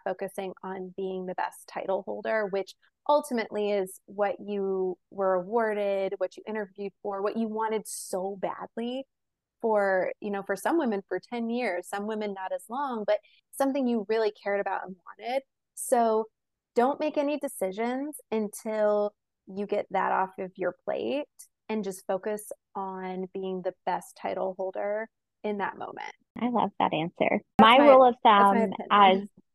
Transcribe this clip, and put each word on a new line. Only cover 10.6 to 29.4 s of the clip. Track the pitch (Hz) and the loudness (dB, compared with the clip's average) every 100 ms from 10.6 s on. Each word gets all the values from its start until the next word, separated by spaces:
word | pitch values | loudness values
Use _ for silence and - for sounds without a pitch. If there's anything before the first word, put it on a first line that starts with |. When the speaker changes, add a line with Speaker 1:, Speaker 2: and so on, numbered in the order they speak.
| 226 330 | 0 0
Speaker 1:
women | 269 202 - | 0 -2 -4
for | 185 - | -8 -6
ten | 240 233 | -8 -4
years, | 233 233 180 180 | -2 -2 -4 -6
some | 202 208 | -8 -6
women | 220 214 | -6 -6
not | 190 190 | -6 -8
as | 185 - | -8 -8
long, | 247 285 233 208 | -6 -6 -4 -2
but | 208 _ _ _ - | -2 _ _ _ -2
something | 269 277 254 | -2 0 0
you | 233 208 | 0 0
really | 220 214 208 | 0 0 -2
cared | 202 202 | -4 -2
about | 196 185 185 | -2 -4 -8
and | 190 - - | -14 -18 -14
wanted. | 220 269 - _ _ | -4 -4 -6 _ _
So | - - 247 233 220 220 _ _ _ _ | -10 0 4 4 2 0 _ _ _ _
don't | - 247 285 | 2 2 2
make | 302 302 | -2 0
any | 285 294 | -2 -2
decisions | 277 - 190 190 233 254 294 294 - | -6 -4 -6 -4 -4 -4 -6 -10 -6
until | 220 208 - 220 214 208 208 208 _ _ _ - | -4 -4 -6 -6 0 2 2 0 _ _ _ -14
you | 190 202 | -8 -4
get | 202 - | -4 -2
that | - 190 | -2 0
off | 190 190 - | 0 -2 -4
of | 190 185 | -12 -4
your | 180 - | -4 -4
plate | - - 214 269 294 _ - _ - | -6 -4 -2 -4 -6 _ -20 _ -8
and | 220 | -6
just | 196 185 - | -4 -8 -6
focus | 190 214 214 - - _ 196 | -4 -4 -8 -8 -16 _ -10
on | 190 185 185 185 185 | -8 -8 -8 -6 -8
being | 196 190 185 | -8 -6 -4
the | 180 - | -6 -6
best | - 180 - - | -6 -6 -6 -10
title | 196 190 190 185 | -8 -4 -4 -4
holder | 190 208 202 214 220 _ _ _ | -6 -4 -4 -4 -6 _ _ _
in | 214 208 | -6 -4
that | 185 - | -4 -6
moment. | 107 - - - _ - | -12 -12 -14 -14 _ -4
Speaker 2:
I | 240 | -2
love | 233 196 - | 0 0 0
that | - | 0
answer. | 156 170 - - 202 - - | 0 -4 0 0 0 -2 6
Speaker 1:
That's | |
Speaker 2:
My | 220 254 | 8 10
Speaker 1:
my, | 294 | 10
Speaker 2:
rule | 262 254 | 10 10
of | 240 | 6
Speaker 1:
that's | 240 202 202 | 6 8 8
my | 196 | 6
Speaker 2:
thumb | 220 | 2
Speaker 1:
opinion. | 190 - | -2 2
Speaker 2:
as, | 208 196 190 202 _ | 8 8 8 2 _